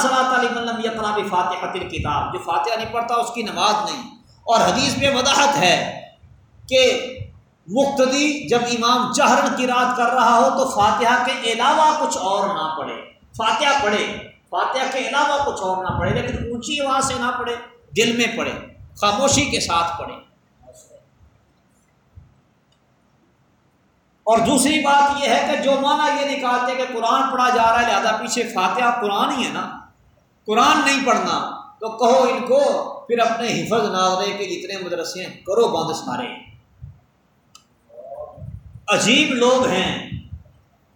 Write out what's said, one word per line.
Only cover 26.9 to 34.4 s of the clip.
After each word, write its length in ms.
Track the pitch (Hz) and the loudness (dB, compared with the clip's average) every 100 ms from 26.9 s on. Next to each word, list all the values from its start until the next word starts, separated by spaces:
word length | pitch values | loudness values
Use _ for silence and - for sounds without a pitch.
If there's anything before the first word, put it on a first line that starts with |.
قرآن 380 | 233 226 269 262 | -2 0 0 0
پڑھا 160 | 247 247 | 0 2
جا 140 | 240 | 4
رہا 180 | 226 233 | 4 4
ہے 100 | 233 | 2
لہذا 240 | 196 214 214 | 2 0 -2
پیچھے 260 | 233 240 | -2 -4
فاتحہ، 580 | 220 185 185 247 240 240 | -2 -2 -2 0 0 0
قرآن 380 | 208 202 277 277 | -2 0 0 -2
ہی 60 | |
ہے 80 | 175 | -4
نا، 260 | 160 190 - - _ _ _ _ _ - | -6 -8 -12 -18 _ _ _ _ _ -2
قرآن 340 | 226 277 311 277 | 4 4 4 2
نہیں 200 | 269 247 | 0 2
پڑھنا، 520 | 196 180 151 - - - - | 0 0 -2 -4 -10 -16 -12
تو 80 | 220 | -10
کہو 340 | - 240 262 | 0 4 4
ان 240 | 247 220 240 | 4 0 0
کو 480 | 269 262 - - - - | 2 4 0 -4 -10 -4
پھر 100 | 233 | 0
اپنے 440 | 226 226 233 170 | 0 0 -2 -4
حفظ 280 | 165 226 208 | -2 0 0
ناظرے 420 | 185 185 185 202 | 0 0 0 -2
کے 120 | 202 | -4